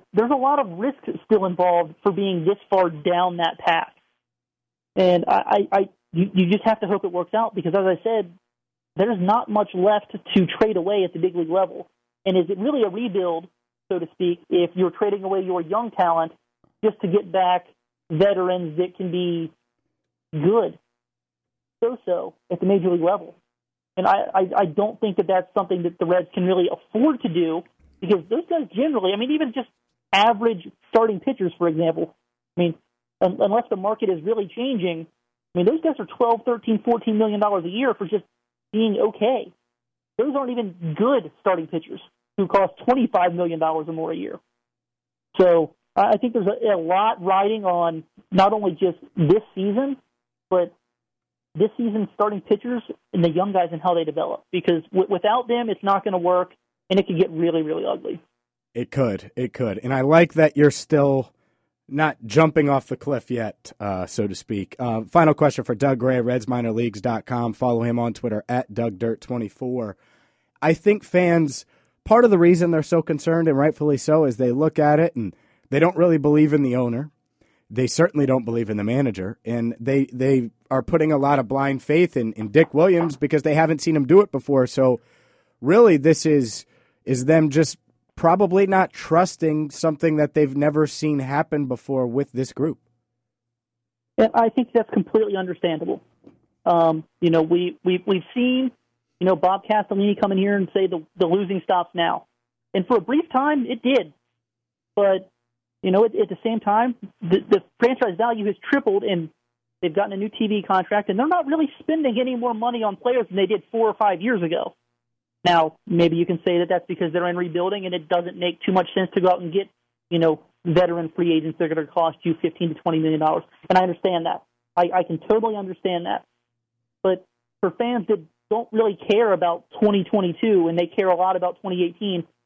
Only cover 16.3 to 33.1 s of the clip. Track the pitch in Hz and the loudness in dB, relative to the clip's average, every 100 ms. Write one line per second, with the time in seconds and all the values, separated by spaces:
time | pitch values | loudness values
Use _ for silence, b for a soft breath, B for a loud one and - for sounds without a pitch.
16.3 | - _ _ _ _ 220 214 190 196 196 | -6 _ _ _ _ -4 -2 -2 -2 0
17.3 | 185 185 180 - _ _ _ - 156 196 | -2 0 0 -4 _ _ _ -6 0 2
18.3 | 190 180 180 170 151 180 - 185 175 180 | 2 -2 -2 -6 -6 -6 -6 -6 -4 -4
19.3 | 170 160 _ _ _ _ _ _ _ _ | -4 -8 _ _ _ _ _ _ _ _
20.3 | 151 151 226 180 - _ _ _ _ _ | -2 0 2 0 -6 _ _ _ _ _
21.3 | _ _ _ _ - 233 247 - 175 185 | _ _ _ _ -6 -4 -4 -6 -6 -6
22.3 | - - 175 185 196 180 175 170 202 170 | -14 -10 -4 2 2 2 0 0 -2 -4
23.3 | - _ _ _ _ _ - 185 196 - | -20 _ _ _ _ _ -4 0 0 0
24.3 | 190 185 - 190 151 208 214 220 185 165 | -2 0 0 0 0 -2 -2 -4 -2 0
25.3 | 185 180 - 180 185 170 - 170 180 175 | 0 0 -4 -2 -2 -4 -4 0 0 0
26.3 | - 180 185 175 - _ 214 294 254 214 | -2 0 2 0 -4 _ 0 0 0 -2
27.3 | 165 165 160 - _ _ - 175 190 175 | -2 -2 -4 -8 _ _ -8 -2 -2 0
28.3 | 233 339 339 233 185 302 262 185 202 254 | -6 -2 -4 -4 -4 -2 0 -2 -2 -2
29.3 | 302 294 262 - _ _ _ - 190 214 | -2 -4 -6 -12 _ _ _ -4 2 2
30.3 | 220 233 196 - _ _ 233 226 196 - | 2 0 -2 -8 _ _ 2 2 0 -4
31.3 | 262 180 - 175 156 165 165 165 _ _ | -4 -4 -2 -2 0 0 -2 -6 _ _
32.3 | _ _ - 175 165 _ _ _ | _ _ -2 -2 -2 _ _ _